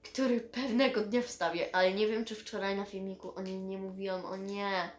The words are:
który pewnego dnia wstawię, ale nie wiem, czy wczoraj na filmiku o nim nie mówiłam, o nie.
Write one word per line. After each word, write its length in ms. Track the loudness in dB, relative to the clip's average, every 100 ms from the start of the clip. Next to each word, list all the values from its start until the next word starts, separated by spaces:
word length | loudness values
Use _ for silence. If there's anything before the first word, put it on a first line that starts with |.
który 380 | -8 0 4 4
pewnego 600 | 0 -4 0 4 4 4
dnia 200 | 2 0
wstawię, 540 | 0 0 0 2 0 4
ale 180 | 4
nie 140 | 6 2
wiem, 180 | 2 -2
czy 100 | -6
wczoraj 400 | -6 -4 -2 -2
na 100 | -4
filmiku 500 | -6 -6 -8 -10 -8
o 60 |
nim 280 | -6 -6 -6
nie 80 | -6
mówiłam, 480 | -6 -6 -4 -4 -4
o 100 | -6
nie. 540 | -6 -4 -2 0 -2